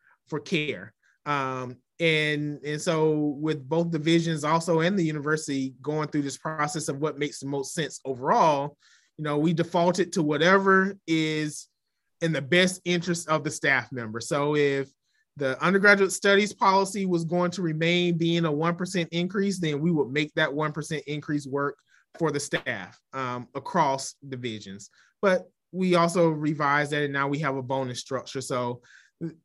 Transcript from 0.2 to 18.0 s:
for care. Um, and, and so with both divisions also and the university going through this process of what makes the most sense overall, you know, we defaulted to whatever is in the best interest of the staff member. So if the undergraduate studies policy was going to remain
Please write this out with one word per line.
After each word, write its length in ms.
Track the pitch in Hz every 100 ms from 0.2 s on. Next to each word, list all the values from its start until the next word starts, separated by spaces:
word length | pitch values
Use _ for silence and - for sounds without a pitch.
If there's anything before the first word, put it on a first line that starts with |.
| -
for 120 | 151
care. 520 | - 165 147 95 107 _ _ _ 147
Um, 500 | 143 131 131 127 127 _ -
and, 600 | 165 156 151 147 147 143
and 160 | 147 151
so 560 | 175 160 156 151 147 139
with 280 | 156 147 131
both 220 | 165 170
divisions 540 | 160 151 170 165 156
also 360 | 151 165 170 160
and 180 | 170 202
the 60 |
university 720 | 160 151 143 156 151 139 131 131
going 280 | 135 156 151
through 140 | 151
this 160 | 139 -
process 500 | 156 156 147 160 156
of 100 | 139
what 200 | 151 139
makes 200 | 147 -
the 80 | 139
most 260 | 139 135
sense 280 | 175 143 -
overall, 720 | 135 123 147 233 165 139 143 - _ _ _ -
you 80 |
know, 140 | 151 147
we 140 | 160
defaulted 600 | 165 165 175 175 175 175
to 80 | 190
whatever 760 | 151 147 170 196 196 190 190 196 -
is 640 | 160 156 156 151 - - _ _ _ _ -
in 120 | 165
the 100 | 143
best 380 | 135 175 180 180
interest 440 | 175 175 180 170 -
of 160 | 156
the 60 | 147
staff 420 | - 147 131 117
member. 280 | 127 110 113
So 360 | - 147 147 151
if 340 | 143 139 139 _ _ _ _ -
the 260 | 135 127
undergraduate 500 | 165 196 202 202 190
studies 400 | - 202 196 208
policy 540 | - 202 190 190 208 190
was 180 | 170
going 260 | 160 175 175
to 100 | 175
remain 540 | 165 156 165 175